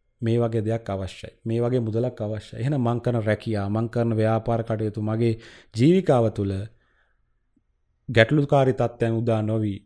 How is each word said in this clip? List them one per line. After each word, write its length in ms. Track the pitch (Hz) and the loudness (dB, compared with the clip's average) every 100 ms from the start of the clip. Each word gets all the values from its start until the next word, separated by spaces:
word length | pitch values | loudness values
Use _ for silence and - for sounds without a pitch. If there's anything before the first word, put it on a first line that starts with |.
| _ _ | _ _
මේ 160 | 117 117 | 0 0
වගේ 240 | 117 113 | 0 -2
දෙයක් 260 | 107 113 - | -2 -4 -4
අවශ්‍යයි. 440 | 98 95 - - - | -6 -8 -10 -18 -12
මේ 180 | 113 117 | -4 -2
වගේ 200 | 120 127 | 0 0
මුදලක් 400 | 110 110 123 120 | -2 -2 -2 -4
අවශ්‍යයි. 380 | 104 107 - 113 | -6 -8 -10 -6
එහෙනම් 220 | 127 147 | -2 0
මං 180 | 117 120 | 0 0
කරන 200 | 127 117 | -2 -2
රැකියාව, 480 | 107 104 - 107 98 | 0 -2 -2 -4 -2
මං 180 | 107 117 | -2 -2
කරන 220 | 120 117 110 | -2 0 2
ව්‍යාපාර 460 | 110 110 113 117 | 2 0 0 -2
කටයුතු, 380 | 113 110 107 104 | -2 -4 -4 -4
මගේ 320 | 107 110 117 110 - - - | -4 0 0 -2 -6 -20 -10
ජීවිකාව 520 | - 135 180 185 131 113 | 2 4 6 4 4 2
තුළ 220 | 104 98 95 110 - _ _ _ _ _ _ _ _ _ _ _ _ - | 0 -2 -4 -8 -14 _ _ _ _ _ _ _ _ _ _ _ _ 0
ගැටලුකාරී 680 | 117 113 151 139 143 135 131 | 2 4 4 4 4 4 2
තත්ත්වයන් 380 | 120 - 117 | -2 0 -2
උදා 280 | 113 117 110 | 0 0 0
නොවි 340 | 107 110 107 95 | 0 -2 -2 -6